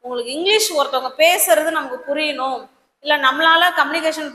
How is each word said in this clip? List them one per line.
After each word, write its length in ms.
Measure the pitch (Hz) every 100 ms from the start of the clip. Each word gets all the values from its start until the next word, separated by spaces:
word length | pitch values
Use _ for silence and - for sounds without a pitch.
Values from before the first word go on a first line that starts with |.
உங்களுக்கு 300 | 494 247 240 277
இங்கிலீஷ் 320 | 370 427 427 311
ஒருத்தவங்க 340 | 277 262 254 262
பேசுறது 480 | 320 370 370 311 311 320
நமக்கு 220 | 277 254 277
புரியணும், 520 | 294 302 269 262 247 - _ _ _
இல்ல 100 | 285 294 269
நம்மளால 360 | 277 320 330 359 349
கம்யூனிகேஷன் 500 | 285 320 320 311 294